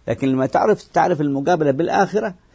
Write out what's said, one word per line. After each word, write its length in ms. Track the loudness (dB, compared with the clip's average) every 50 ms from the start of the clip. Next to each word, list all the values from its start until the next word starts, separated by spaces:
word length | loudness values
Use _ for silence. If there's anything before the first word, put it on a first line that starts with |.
| -6 -6
لكن 200 | -4 -2 0 0
لما 180 | 0 0 0
تعرف، 380 | 0 0 2 2 2 2 0 -2
تعرف 380 | -4 0 0 2 2 0 0
المقابلة 500 | -2 -2 -2 -2 -2 0 0 0 2 0
بالآخرة، 640 | 0 0 0 -2 0 0 0 0 0 -4 -4 -4 -8 -10 _ _ _